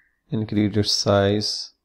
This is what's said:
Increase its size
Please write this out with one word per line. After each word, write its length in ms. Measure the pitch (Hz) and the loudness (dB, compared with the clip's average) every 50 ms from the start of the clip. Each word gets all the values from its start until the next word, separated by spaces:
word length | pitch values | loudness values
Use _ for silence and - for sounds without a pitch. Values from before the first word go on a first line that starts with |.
| _ _ _ _ _ _ | _ _ _ _ _ _
Increase 460 | - 113 107 107 110 104 107 104 98 | -6 -6 -4 -2 0 0 0 2 2
its 160 | 107 101 - | 0 0 0
size 800 | - - - 113 101 101 98 98 104 107 104 - - - - - - _ _ | -2 -2 0 2 2 4 4 2 2 0 -2 -4 -6 -8 -10 -14 -18 _ _